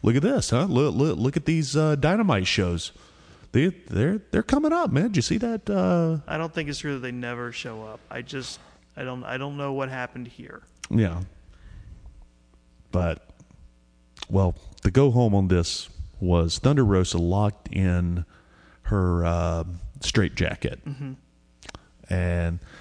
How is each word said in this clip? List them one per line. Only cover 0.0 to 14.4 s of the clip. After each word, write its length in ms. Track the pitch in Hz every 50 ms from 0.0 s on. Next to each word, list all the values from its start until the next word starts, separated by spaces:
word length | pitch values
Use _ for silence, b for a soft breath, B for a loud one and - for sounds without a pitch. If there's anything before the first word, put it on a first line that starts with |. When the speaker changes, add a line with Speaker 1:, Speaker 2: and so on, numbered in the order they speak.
Speaker 1:
Look 140 | - - 113 135
at 60 | 143
this, 260 | 214 277 233 - -
huh? 160 | - 120 165
Look, 280 | 196 156 120 143 151 -
look, 220 | - 139 160 113 -
look 200 | 107 147 143 170
at 80 | 147
these, 320 | - 165 160 156 131 143 151
uh, 180 | 156 156 151
Dynamite 520 | 143 131 151 185 220 226 196 139 98 92 -
shows. 440 | - - 98 87 87 82 - - - B B B B B B B B B B B -
They, 140 | 123 143 190
they're, 540 | 185 - - - - 92 110 156 196 220 - _
they're 120 | - 202 226
coming 280 | - - 285 302 302
up, 200 | 320 349 339 233 -
man. 100 | 135 180 240
Did 80 | 202 160
you 40 |
see 160 | 120 - - 220
that?" 320 | 233 233 233 220 - -
Uh 480 | 202 190 185 185 180 175 165 160 160 156 143 -
Speaker 2:
I 100 | 151 156
don't 140 | 165 165 156
think 160 | 165 156 143
it's 100 | 143 135
true 140 | - 147 143
that 80 | 131
they 100 | 120 127
never 400 | 123 123 123 120 120 120 120 120
show 320 | 117 - - 123 113 110 110
up. 160 | 107 107 107 - _
I 140 | - 120 120
just, 360 | 123 - 135 127 - - - B B B B B _ _ -
I 60 | 135
don't, 200 | 127 127 127 123
I 120 | - 120 131
don't 200 | 135 143 143 143
know 160 | 143 139 135
what 160 | 135 135 131
happened 380 | 131 131 123 123 - 127 123 120
here. 360 | - - - - - - - _ _ _ - -
Speaker 1:
Yeah. 320 | - 117 110 92 85 87 95 - - - - b b b b b b b b b b b b b - - - - _ _ _ _ _ _ _ _ _ _ - _
But, 340 | - 92 90 85 80 - - _ - _ - _ - - - - _ _ _ _ _ _ _ _ _ - - -
well, 260 | - 95